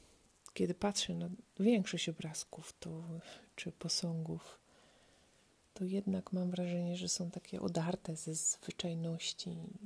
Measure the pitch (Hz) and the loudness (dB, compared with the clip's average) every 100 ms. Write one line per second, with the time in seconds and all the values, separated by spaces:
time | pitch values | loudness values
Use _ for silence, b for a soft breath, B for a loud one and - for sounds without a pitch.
0 | B B B - - - 175 175 202 202 | B B B -20 -8 0 2 2 2 2
1 | - 170 170 180 - - 202 240 185 175 | 0 0 -2 -6 -8 4 6 8 6 0
2 | - 160 160 156 - - 156 - 170 160 | -2 -2 -4 -6 -8 -10 -14 -12 -8 -8
3 | 170 165 - B B - 175 - 165 - | -6 -8 -10 B B -10 -8 -4 -2 0
4 | 175 165 160 165 - - _ B B B | 2 0 0 -4 -6 -20 _ B B B
5 | B B B B B B _ - 185 190 | B B B B B B _ -6 0 0
6 | 196 190 - 185 180 180 175 175 175 180 | 2 0 0 0 2 2 2 2 2 0
7 | 180 - 175 175 - 185 196 170 165 180 | 0 0 -2 -4 -6 -2 0 2 2 0
8 | - 160 - 160 - - - - 180 165 | -2 -4 -2 0 2 0 -2 -2 0 0
9 | 165 165 - - 180 165 165 - | 0 0 -2 -4 -4 -6 -8 -10